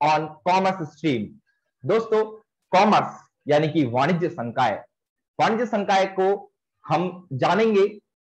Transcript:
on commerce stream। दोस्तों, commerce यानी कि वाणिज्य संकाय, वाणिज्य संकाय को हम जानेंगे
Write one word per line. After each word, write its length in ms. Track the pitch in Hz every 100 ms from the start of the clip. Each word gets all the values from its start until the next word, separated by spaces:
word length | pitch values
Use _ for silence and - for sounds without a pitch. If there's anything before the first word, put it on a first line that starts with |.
on 160 | 147 156
commerce 600 | 156 - 180 185 190 185
stream। 440 | 151 - 160 120 101 - _ _ _ _ 131
दोस्तों, 380 | 220 226 220 214 - _ _ -
commerce 600 | 185 208 165 120 - _ _ -
यानी 200 | 147 156
कि 160 | 165
वाणिज्य 440 | 127 123 151 175 170
संकाय, 560 | - 117 110 120 95 - _ _ _ _ -
वाणिज्य 260 | 170 220 233
संकाय 400 | 208 196 196 190
को 460 | 190 190 202 - _ _ _ -
हम 420 | 156 180 - -
जानेंगे 560 | 131 160 185 226 202 208 - _ _